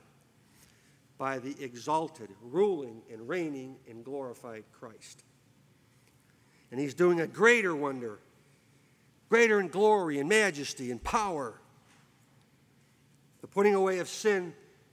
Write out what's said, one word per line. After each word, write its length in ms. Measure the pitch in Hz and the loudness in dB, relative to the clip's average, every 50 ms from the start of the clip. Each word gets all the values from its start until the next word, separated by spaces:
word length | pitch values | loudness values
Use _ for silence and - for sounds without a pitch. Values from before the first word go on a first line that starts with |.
| _ _ _ _ _ _ _ _ _ _ _ _ _ _ _ _ _ _ _ _ _ _ _ - | _ _ _ _ _ _ _ _ _ _ _ _ _ _ _ _ _ _ _ _ _ _ _ -8
by 200 | 135 135 135 131 | -6 -6 -6 -6
the 180 | 120 131 143 - 147 | -8 -12 -12 -12 -12
exalted, 680 | 127 120 120 110 143 151 160 165 147 - - 113 98 98 98 | -14 -14 -10 -4 -2 -2 -2 -2 -4 -8 -14 -18 -18 -18 -20
ruling, 600 | 113 120 123 170 202 214 190 156 139 120 110 113 101 - | -14 -6 0 0 2 2 0 -2 -6 -10 -14 -18 -18 -18
and 200 | 120 110 113 120 | -18 -14 -10 -8
reigning, 480 | 165 180 170 156 143 135 131 131 131 120 _ 127 | -6 -6 -6 -6 -8 -8 -10 -14 -16 -18 _ -20
and 160 | 117 113 117 | -20 -18 -14
glorified 640 | 123 139 143 135 123 117 - - 123 113 110 107 _ _ | -12 -10 -10 -10 -10 -12 -14 -16 -16 -16 -16 -18 _ _
Christ. 500 | _ - 117 107 92 - - - - _ _ _ _ _ _ _ _ _ _ _ _ _ _ _ _ _ _ _ _ _ _ _ _ _ _ _ _ _ _ | _ -20 -20 -20 -20 -20 -20 -20 -20 _ _ _ _ _ _ _ _ _ _ _ _ _ _ _ _ _ _ _ _ _ _ _ _ _ _ _ _ _ _
And 80 | - 123 | -6 -6
he's 160 | 143 143 120 | -4 -4 0
doing 260 | 110 175 175 175 170 | 2 4 4 4 2
a 60 | 160 - | 0 -2
greater 460 | 123 147 196 233 240 233 208 185 165 | 0 4 4 6 6 4 2 0 -2
wonder, 460 | 143 147 143 135 131 120 113 104 95 _ _ _ _ _ _ _ _ _ _ _ _ _ _ _ _ _ _ _ _ _ _ | -4 -4 -6 -6 -8 -10 -12 -12 -16 _ _ _ _ _ _ _ _ _ _ _ _ _ _ _ _ _ _ _ _ _ _
greater 320 | 226 226 233 226 214 208 | 4 6 6 6 6 4
in 80 | 190 170 | 2 0
glory 500 | 143 180 208 214 214 208 185 160 147 139 | 0 2 4 4 4 4 2 0 -2 -2
and 80 | 139 160 | 0 4
majesty 640 | 208 220 214 196 165 143 143 - - - 131 120 | 4 4 4 2 0 -4 -8 -10 -8 -8 -8 -8
and 100 | 123 113 | -8 -8
power. 600 | - - - 233 214 202 175 147 135 117 - - _ _ _ _ _ _ _ _ _ _ _ _ _ _ _ _ _ _ _ _ _ _ _ _ _ _ _ _ _ _ _ _ _ _ _ _ | -4 -2 0 0 0 0 -2 -4 -6 -8 -10 -14 _ _ _ _ _ _ _ _ _ _ _ _ _ _ _ _ _ _ _ _ _ _ _ _ _ _ _ _ _ _ _ _ _ _ _ _
The 60 | - - | -20 -4
putting 280 | - 196 202 208 202 | 2 4 4 6 6
away 240 | 196 190 190 185 180 | 4 4 2 2 0
of 100 | 170 139 | -4 -6
sin 460 | - - - 220 208 190 180 170 147 - - _ _ _ _ _ | -8 -2 0 2 2 2 0 -6 -10 -16 -20 _ _ _ _ _